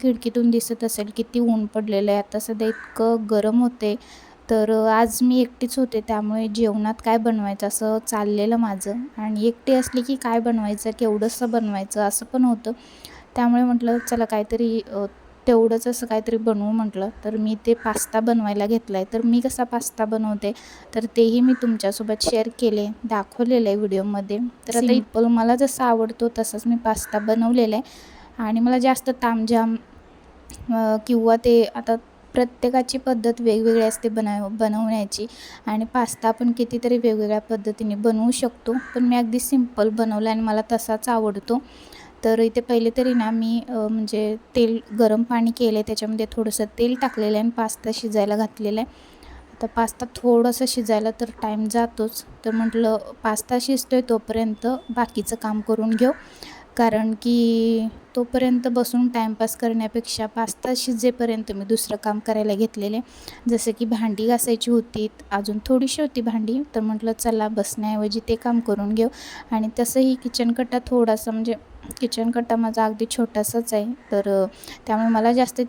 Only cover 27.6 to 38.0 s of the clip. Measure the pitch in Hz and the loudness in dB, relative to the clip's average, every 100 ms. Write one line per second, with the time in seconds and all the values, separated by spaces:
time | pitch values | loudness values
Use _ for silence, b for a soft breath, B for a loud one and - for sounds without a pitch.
27.6 | 226 214 - B B B B - 220 226 | 2 0 -4 B B B B -8 -4 0
28.6 | 240 254 262 254 - 254 233 226 220 226 | 2 2 2 0 -2 -2 0 0 2 2
29.6 | 226 226 - - - - - - - - | 2 -2 -8 -20 -20 -20 -20 -20 -20 -12
30.6 | - 226 220 220 220 240 226 226 240 233 | -4 0 2 0 2 2 4 4 6 6
31.6 | 214 240 226 226 - - - - 247 - | 4 0 -4 -4 -4 -20 -6 -2 -2 0
32.6 | 247 262 254 269 262 240 226 233 233 214 | -2 0 0 -2 -2 0 0 0 2 2
33.6 | 226 226 220 - 233 220 214 208 202 214 | 4 4 2 0 -4 -2 -2 -2 -4 -2
34.6 | 220 214 226 220 202 - 220 B B B | 0 0 0 -2 -4 -6 -10 B B B
35.6 | - 214 226 254 226 - 226 233 240 233 | -6 -4 -2 -2 -2 -2 -2 0 0 0
36.6 | 240 240 240 247 233 214 208 214 214 226 | -2 -2 0 2 2 2 0 -2 -2 -4
37.6 | 214 208 214 202 | -4 -4 -4 -2